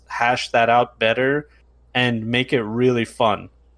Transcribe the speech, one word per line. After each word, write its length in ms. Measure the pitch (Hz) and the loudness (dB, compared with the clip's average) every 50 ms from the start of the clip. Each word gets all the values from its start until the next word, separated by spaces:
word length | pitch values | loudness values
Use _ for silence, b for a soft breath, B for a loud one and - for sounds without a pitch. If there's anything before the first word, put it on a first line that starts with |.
| _ - | _ -14
hash 420 | - - 123 120 123 120 - - | -6 -2 0 0 0 -2 -4 -2
that 200 | - 123 117 113 | 0 2 2 4
out 300 | 120 123 123 - - _ | 4 2 2 0 -2 _
better 480 | 113 110 113 120 127 135 143 147 147 b b b b _ _ _ _ _ - | -2 0 0 0 0 -2 -2 -4 -6 b b b b _ _ _ _ _ -2
and 300 | 123 123 123 120 113 110 | -2 0 0 -2 -4 -4
make 260 | 113 120 123 127 127 151 | -2 -2 -2 0 0 -2
it 100 | 127 110 | -2 -2
really 420 | 104 110 120 123 127 123 120 113 | -4 -2 0 0 2 2 0 -2
fun, 440 | - - - 120 110 101 90 92 - - _ _ _ _ | -4 -2 0 0 0 0 -2 -6 -12 -20 _ _ _ _